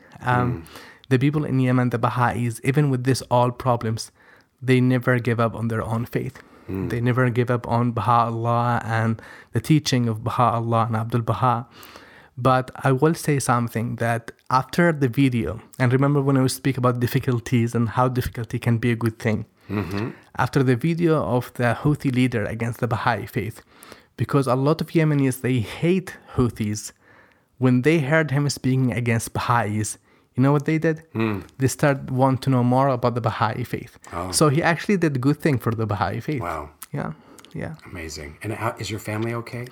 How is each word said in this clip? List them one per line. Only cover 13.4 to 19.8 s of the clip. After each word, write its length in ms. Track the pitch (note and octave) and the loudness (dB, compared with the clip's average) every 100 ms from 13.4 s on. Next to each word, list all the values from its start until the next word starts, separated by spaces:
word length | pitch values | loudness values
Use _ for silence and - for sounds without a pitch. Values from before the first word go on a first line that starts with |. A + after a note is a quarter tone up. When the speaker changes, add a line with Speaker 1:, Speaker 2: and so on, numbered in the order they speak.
Speaker 1:
something 560 | - A#2+ A#2 A#2 A#2 A#2 | 2 0 0 -2 -4 -2
that 340 | A#2 A#2 - - - | -2 -2 -6 -16 -2
after 420 | B2+ - - E3+ | -2 0 2 2
the 160 | D3+ C3+ | 2 0
video, 520 | A2+ C3+ A#2+ D#2 D2 - - | 2 2 2 -2 -6 -12 -2
and 140 | A#2+ | 2
remember 280 | C3 C#3 D3 | 4 4 2
when 140 | C3+ C3+ | 2 2
I 100 | C3 | 2
speak 300 | - C#3 C3 | 0 -2 0
about 220 | B2 B2 | 0 0
difficulties 760 | B2 C3+ C3 B2 - B2 A#2 | 0 0 0 -2 0 0 2
and 140 | A#2 A#2 | 0 -2
how 180 | B2+ B2+ | 2 0
difficulty 500 | B2+ - - A2+ B2 | 0 -4 -6 -8 -4
can 200 | - A#2 | 0 0
be 120 | A#2+ | 0
a 40 | A#2 | 0
good 220 | A#2 A2 | -2 -2
thing. 280 | A#2 G#2+ A2 _ - | -2 -2 -4 _ -8
Speaker 2:
Mm-hmm. 420 | G2+ | -6